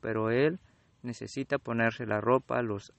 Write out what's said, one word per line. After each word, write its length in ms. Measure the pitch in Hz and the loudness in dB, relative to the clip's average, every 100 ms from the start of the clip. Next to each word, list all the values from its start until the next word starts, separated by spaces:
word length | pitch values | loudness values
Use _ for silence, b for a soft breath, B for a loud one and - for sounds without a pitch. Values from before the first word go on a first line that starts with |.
pero 300 | 113 110 110 | -4 0 2
él 280 | 120 151 185 b b b _ | 4 2 0 b b b _
necesita 560 | 123 117 107 139 135 143 | -10 -10 -8 -8 -4 -4
ponerse 480 | - 117 113 113 110 | -2 0 0 0 -2
la 140 | 107 | 0
ropa, 420 | 110 131 - 123 | 4 2 2 -2
los 300 | 117 101 - | -2 -4 -8